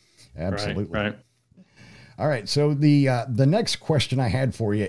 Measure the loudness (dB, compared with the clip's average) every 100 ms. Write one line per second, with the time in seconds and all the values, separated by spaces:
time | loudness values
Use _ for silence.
0 | _ _ -18 -10 -6 -4 -4 -6 -4 -4
1 | -4 -6 _ _ _ _ _ _ -20 -20
2 | -18 -6 -2 -2 -2 0 0 2 4 4
3 | 4 0 -2 2 4 2 0 -4 -2 0
4 | 0 -2 0 0 -2 -2 -2 -2